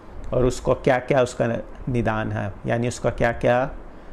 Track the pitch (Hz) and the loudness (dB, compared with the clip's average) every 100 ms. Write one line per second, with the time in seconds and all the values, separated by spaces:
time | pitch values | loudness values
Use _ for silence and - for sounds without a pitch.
0 | - - - 127 123 123 - 131 - 127 | -16 -12 -2 2 2 2 0 2 4 2
1 | - 143 123 - 123 113 - - - 120 | 4 4 4 2 0 0 -6 -10 -2 0
2 | 110 110 110 107 104 - 120 120 120 - | 2 0 -2 -2 -4 -6 -2 0 0 0
3 | 120 117 117 117 123 123 135 - - - | -2 2 0 2 2 2 2 -4 -14 -16
4 | - | -16